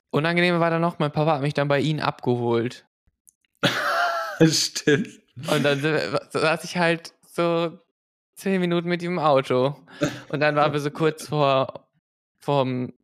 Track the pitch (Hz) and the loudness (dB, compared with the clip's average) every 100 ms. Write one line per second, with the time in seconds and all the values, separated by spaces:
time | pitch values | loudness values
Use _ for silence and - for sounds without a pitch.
0 | _ 143 160 175 175 170 170 165 170 - | _ -2 0 2 2 2 2 2 0 0
1 | 151 156 151 147 143 143 143 143 143 151 | -2 0 2 2 0 0 0 2 0 0
2 | - - - 120 117 117 117 - - _ | -2 -2 0 0 0 0 -2 -6 -20 _
3 | _ _ _ _ _ _ - - - - | _ _ _ _ _ _ -4 -2 -2 -2
4 | - - - - 160 - - - - 143 | -2 -4 -6 2 2 2 -2 -2 0 0
5 | 220 - _ - - 151 143 139 151 156 | 0 -12 _ -12 -2 0 2 0 0 -2
6 | 85 139 - - 156 165 170 180 170 165 | -2 -6 -4 -2 0 -2 -4 -2 0 0
7 | - - _ - 170 165 170 180 _ _ | -6 -20 _ -2 0 0 -2 -6 _ _
8 | _ _ _ - 196 190 175 170 170 175 | _ _ _ -8 -2 0 0 0 0 -4
9 | 175 180 151 135 131 127 131 147 - - | -4 0 2 4 4 2 0 -2 -14 -4
10 | 147 - - 143 151 147 151 147 147 147 | -4 -4 -8 0 2 2 2 0 -4 0
11 | 160 151 - 151 139 135 135 - _ _ | -2 -2 -4 0 2 2 0 -6 _ _
12 | _ _ _ _ - 143 131 127 123 - | _ _ _ _ 0 2 2 -2 -6 -10